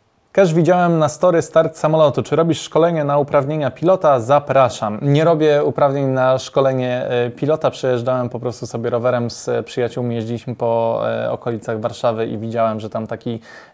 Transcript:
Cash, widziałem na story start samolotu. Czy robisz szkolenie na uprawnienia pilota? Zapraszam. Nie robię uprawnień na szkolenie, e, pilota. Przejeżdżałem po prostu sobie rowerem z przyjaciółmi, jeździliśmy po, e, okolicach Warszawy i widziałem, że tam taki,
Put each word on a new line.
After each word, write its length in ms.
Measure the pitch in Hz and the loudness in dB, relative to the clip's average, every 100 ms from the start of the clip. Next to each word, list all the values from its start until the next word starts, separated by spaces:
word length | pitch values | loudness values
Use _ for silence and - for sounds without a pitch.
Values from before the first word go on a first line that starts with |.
| _ _ _ | _ _ _
Cash, 200 | - 190 | 2 4
widziałem 440 | 165 160 180 175 165 | 4 4 4 2 2
na 100 | 151 | 0
story 340 | - 180 165 | 2 2 2
start 340 | - 160 160 - | 2 0 0 0
samolotu. 460 | 156 160 147 135 | 0 4 4 2
Czy 140 | 110 147 | -2 0
robisz 240 | 170 147 | 2 0
szkolenie 440 | - 156 170 165 | 0 2 2 2
na 140 | 143 147 | 0 0
uprawnienia 520 | 143 147 135 156 135 | 2 0 0 -2 -4
pilota? 500 | - 165 185 156 131 | 0 2 4 4 2
Zapraszam. 800 | 113 143 143 135 127 - 107 104 | 4 2 4 2 2 0 -6 -2
Nie 220 | 143 143 | 2 4
robię 400 | 160 160 156 147 | 4 4 4 4
uprawnień 420 | 147 139 143 139 135 | 2 2 0 2 -2
na 320 | 131 131 131 | 0 2 0
szkolenie, 680 | - 143 135 131 127 123 - | 0 0 0 0 -2 -4 -2
e, 220 | 123 120 | -2 -2
pilota. 400 | 120 147 156 135 | -2 -2 0 -2
Przejeżdżałem 580 | - 131 123 123 127 123 | -2 -2 0 -2 -2 -4
po 120 | 117 | -6
prostu 260 | 123 - 120 | -8 -8 -10
sobie 240 | 117 117 | -6 -4
rowerem 400 | 120 123 123 120 | -2 0 0 -4
z 360 | - - 120 113 | -6 -4 -4 -4
przyjaciółmi, 480 | - 120 135 123 | -4 -4 -2 -4
jeździliśmy 400 | 117 110 117 - | -4 -4 -6 -8
po, 480 | 117 117 113 113 113 113 | -4 -2 0 0 -2 -2
e, 240 | 113 117 | -2 -4
okolicach 500 | 120 123 110 - 110 | -4 -6 -6 -6 -6
Warszawy 460 | 117 127 123 113 113 | -6 -2 -2 -2 -4
i 120 | 110 | -6
widziałem, 420 | 113 113 113 110 | -6 -2 -2 -2
że 100 | 107 | -6
tam 160 | 113 110 | -8 -8
taki, 340 | 113 123 113 - - - | -8 -8 -10 -12 -20 -20